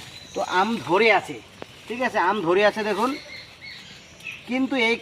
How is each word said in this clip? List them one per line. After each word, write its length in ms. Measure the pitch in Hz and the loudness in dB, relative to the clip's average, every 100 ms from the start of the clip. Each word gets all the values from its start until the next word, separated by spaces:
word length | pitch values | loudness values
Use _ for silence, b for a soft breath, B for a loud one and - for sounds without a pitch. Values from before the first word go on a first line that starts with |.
| - - - | -10 -18 -12
তো 60 | - | -6
আম 360 | - 180 214 220 127 | -2 2 2 0 0
ধরে 260 | 185 226 | 4 6
আছে, 280 | 185 - 120 - - - - - | 4 2 -12 -14 -18 -18 -18 -10
ঠিক 140 | 240 | -4
আছে, 160 | 240 196 | -2 2
আম 220 | 175 214 | 2 2
ধরে 240 | 165 185 | 2 4
আছে 200 | 208 214 | 4 2
দেখুন, 320 | 214 196 247 294 - - - - - - - - - - - - - | -2 0 0 -2 -12 -18 -18 -20 -18 -18 -18 -20 -20 -16 -14 -14 -6
কিন্তু 280 | 254 262 269 | -2 0 2
এই 200 | 226 233 | 2 2